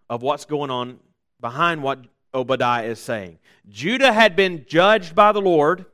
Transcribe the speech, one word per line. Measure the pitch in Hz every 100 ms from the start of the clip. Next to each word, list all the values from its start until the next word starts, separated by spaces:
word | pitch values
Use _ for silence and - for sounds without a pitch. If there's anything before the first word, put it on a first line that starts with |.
| -
of | 120
what's | 127 147
going | - 147 143
on | 127 123 123 _ _ _ _
behind | 120 127 170 160
what | 135 131 123 _ _
Obadiah | 131 123 127 123 120
is | 113 110
saying. | - 113 92 82 _ _ _
Judah | 104 151 254 269
had | 214 220 180
been | 190 165 123
judged | 160 190 220 175
by | 165 208
the | 208
Lord, | 190 165 147 180 185